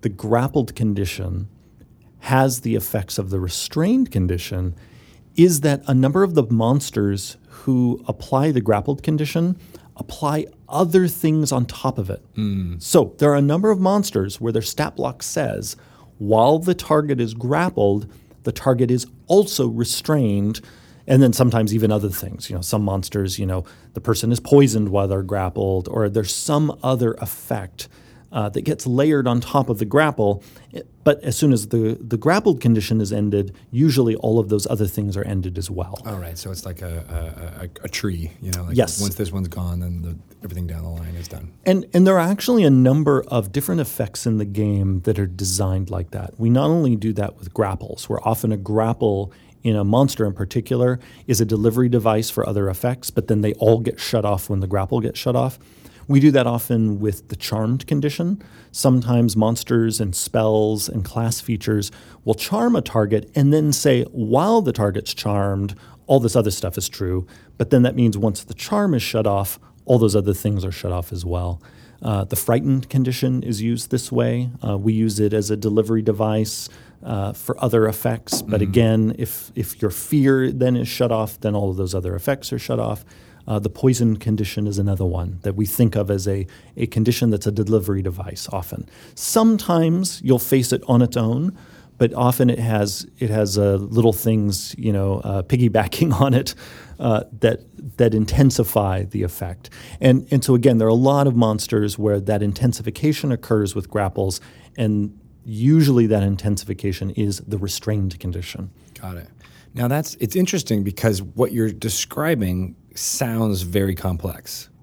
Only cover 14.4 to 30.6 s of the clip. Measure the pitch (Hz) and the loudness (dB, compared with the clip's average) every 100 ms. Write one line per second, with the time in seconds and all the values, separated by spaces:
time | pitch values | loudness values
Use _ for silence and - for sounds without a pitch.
14.4 | 117 113 110 - 151 - 127 127 - - | -2 -2 -4 -4 -6 -4 -6 -6 -8 -4
15.4 | 127 101 - - - - - _ 101 110 | -4 -4 -8 -14 -20 -20 -20 _ 2 6
16.4 | 123 160 175 175 - 156 147 131 117 113 | 6 4 2 -2 2 2 2 -2 -2 -4
17.4 | 123 151 180 - 104 101 104 - _ - | -2 0 0 2 2 2 -4 -18 _ -10
18.4 | - - - 123 123 123 - - - 185 | -8 -4 -2 0 0 -2 -4 -18 0 2
19.4 | 202 - 123 113 117 - - 151 117 101 | 2 -2 -2 -2 -4 -6 -2 0 2 0
20.4 | 101 110 - - - - - 135 131 110 | -2 -4 -12 -20 -20 -20 2 6 6 6
21.4 | 123 110 110 107 107 107 101 90 - - | 2 4 0 2 2 2 -2 -6 -10 -12
22.4 | - 90 87 110 101 98 90 104 95 - | -10 -8 -4 -2 -2 -4 -4 -4 -4 -4
23.4 | 98 92 87 - - - - 110 113 120 | -4 -4 -6 -16 -16 -8 -2 0 0 -2
24.4 | - 143 139 107 101 98 95 98 95 98 | 6 6 6 4 0 0 0 -2 -2 -2
25.4 | 92 101 98 95 90 - 104 107 98 - | -2 -2 0 0 -2 -2 0 0 -2 -4
26.4 | - 147 151 - 131 127 117 113 113 - | 0 0 0 -2 -2 0 0 -2 -8 -10
27.4 | - 117 90 - - - - - - 123 | -8 -8 -8 -14 -18 -18 -20 -20 -10 -6
28.4 | 104 101 - - 127 123 151 147 123 120 | -4 -4 -4 -4 -2 2 2 2 2 0
29.4 | 120 143 127 110 107 139 156 135 104 101 | 2 0 2 -2 2 2 2 2 0 0
30.4 | - - | -6 -20